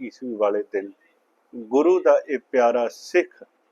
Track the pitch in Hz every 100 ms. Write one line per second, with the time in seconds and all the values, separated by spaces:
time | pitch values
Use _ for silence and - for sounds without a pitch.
0 | 123 - 127 107 104 104 101 101 98 -
1 | _ _ _ _ _ 123 110 131 165 185
2 | 151 143 156 131 _ 127 120 120 113 -
3 | - 175 170 - - _ _